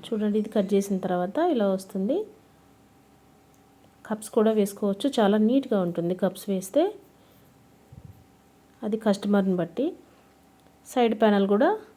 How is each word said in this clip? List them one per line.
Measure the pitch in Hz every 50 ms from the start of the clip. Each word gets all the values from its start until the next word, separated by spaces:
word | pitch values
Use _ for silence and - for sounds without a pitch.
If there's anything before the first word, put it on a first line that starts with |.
| -
చూడండి, | - 233 214 214 208 202 220
ఇది | 208 214 -
కట్ | 226 196 190 202
చేసిన | 196 196 196 202 185 175
తర్వాత | 185 185 175 180 180 196 294 330 359 320
ఇలా | 240 208 196 190
వస్తుంది. | 190 190 - - 196 190 208 277 381 427 - - - _ _ _ _ _ _ _ _ _ _ _ _ _ _ _ _ _ _ _ _ _ _ _ _ _ _ _ _ _ - _ _ _ -
కప్స్ | 220 214 - - -
కూడా | 240 214 220 220 214
వేసుకోవచ్చు, | 202 196 202 - - 202 196 196 - 285 269
చాలా | - 214 196 202 214 214
నీట్గా | 220 247 277 269 - 226 202 185
ఉంటుంది | 175 170 170 170 170 185 185 -
కప్స్ | 185 185 - - - 196
వేస్తే, | 185 185 - - 285 330 403 427 - - - _ _ _ _ _ _ _ _ _ _ _ _ _ _ _ _ - - - - - - - _ _ _ _ _ _ _ _ _ _ _ -
అది | 220 208 220 -
కస్టమర్ని | 220 196 196 - 208 202 202 196 190 185 180
బట్టి. | 165 165 - - 262 330 370 - - _ _ _ _ _ _ _ _ _ _ _ _ _ _ _ _ - -
సైడ్ | 262 240 226 220 214 226
ప్యానెల్ | 214 208 202 196 196 208
కూడా | 208 262 330 427 427 - - -